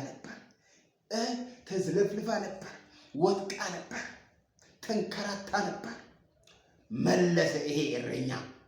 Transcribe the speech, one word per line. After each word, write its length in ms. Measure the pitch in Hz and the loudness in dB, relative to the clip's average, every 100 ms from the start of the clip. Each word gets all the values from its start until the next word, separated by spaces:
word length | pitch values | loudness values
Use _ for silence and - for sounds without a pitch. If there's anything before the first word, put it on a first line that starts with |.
ነበር፣ 340 | 135 - - - - _ _ _ _ _ - | -6 -10 -16 -16 -20 _ _ _ _ _ -6
እ፣ 120 | 220 247 247 - - | -2 0 -2 -6 -14
ተዝለፍልፋ 640 | - 190 170 180 196 214 233 208 | -4 -2 2 4 2 2 -2 -2
ነበር፣ 320 | - - - - - - - | -2 -8 -12 -16 -20 -20 -10
ወድቃ 420 | 135 185 196 - - 196 | 4 4 4 0 -6 -6
ነበር፣ 300 | 175 - - - - - _ _ _ - _ | -6 -8 -10 -10 -14 -20 _ _ _ -20 _
ተንከራታ 680 | - 214 - - 202 196 - 202 | -4 -2 -2 -4 -4 -6 -2 0
ነበር። 320 | 202 - - - - - _ _ _ - _ _ - | 0 -4 -8 -12 -16 -20 _ _ _ -20 _ _ -8
መለሰ 640 | 113 160 185 175 170 160 151 | 0 4 6 6 6 4 2
ይሄ 140 | 147 143 147 | 0 0 0
እረኛ። 380 | 120 117 127 131 123 - - | 0 -2 -2 -2 -4 -8 -16